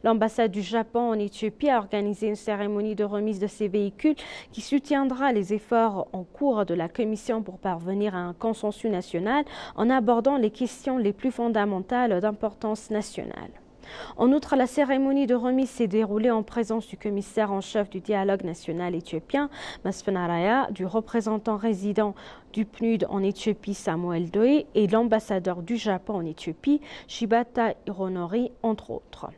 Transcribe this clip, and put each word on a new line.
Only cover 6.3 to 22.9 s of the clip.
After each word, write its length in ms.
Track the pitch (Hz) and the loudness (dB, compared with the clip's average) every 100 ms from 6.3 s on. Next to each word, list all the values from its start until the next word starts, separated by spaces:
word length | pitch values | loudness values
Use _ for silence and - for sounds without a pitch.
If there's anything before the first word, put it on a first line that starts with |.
| - 285 220 190 | 0 2 2 2
de 80 | |
la 160 | 196 170 | 0 0
Commission 520 | - 214 214 - 226 | 0 -2 -2 -2 -2
pour 160 | 202 185 | -4 -6
parvenir 560 | 196 170 170 196 208 | -4 -2 -2 0 0
à 40 | 185 | -2
un 160 | 175 | -6
consensus 560 | 175 226 220 208 208 226 | -4 -4 -2 -4 -2 -2
national 560 | 190 - 170 202 277 294 - - | -2 -2 -2 0 0 0 -8 -12
en 140 | - 226 | 0 4
abordant 480 | 262 220 233 247 277 | 4 4 4 4 4
les 140 | 214 | 2
questions 480 | - 247 - 277 254 | 0 -6 -4 -2 2
les 160 | 208 | 0
plus 160 | 202 262 | 0 -2
fondamentales 920 | 240 233 220 208 190 190 247 240 180 | 0 0 2 2 -2 -2 0 2 2
d'importance 680 | 214 208 214 208 214 214 - | 0 -2 -6 -4 -4 -4 -4
nationale. 600 | 214 - - 55 - - - - - - - - - | -4 -4 -10 -10 -12 -14 -18 -20 -20 -18 -16 -14 2
En 120 | 240 | 4
outre, 240 | 285 - 269 | 4 4 2
la 100 | 254 | 2
cérémonie 600 | - 277 269 269 277 254 | 2 2 4 4 2 4
de 80 | |
remise 360 | 247 247 262 262 | 2 2 2 0
s'est 180 | - 226 | 0 0
déroulée 420 | 208 214 208 247 | 2 0 2 2
en 120 | 226 | 2
présence 440 | 208 233 226 226 - | 0 -4 -2 -4 -6
du 120 | 190 | -8
commissaire 520 | 214 202 202 - 208 | -4 -4 -2 -2 0
en 120 | 196 | -2
chef 260 | 190 220 202 | -2 -2 -2
du 120 | 208 | -6
dialogue 440 | 175 202 196 196 | -2 0 2 0
national 500 | 185 165 - 165 175 | -2 -8 -6 -4 -2
éthiopien, 540 | 175 - 160 - 277 285 - - - | -4 -4 -8 -2 0 0 -6 -14 -6
Masfen 320 | - 196 - 185 | -6 -4 -2 0
Araya, 500 | 175 170 185 254 269 | 0 2 2 2 0
du 140 | 202 | -4
représentant 720 | 185 220 220 233 214 214 220 214 | -2 -2 0 -2 0 -2 -2 0
résident 580 | 226 190 202 208 208 196 - - - | 0 0 0 0 0 -2 -18 -20 -8
du 140 | - 208 | -4 -4
pnud 400 | - 226 | -2 0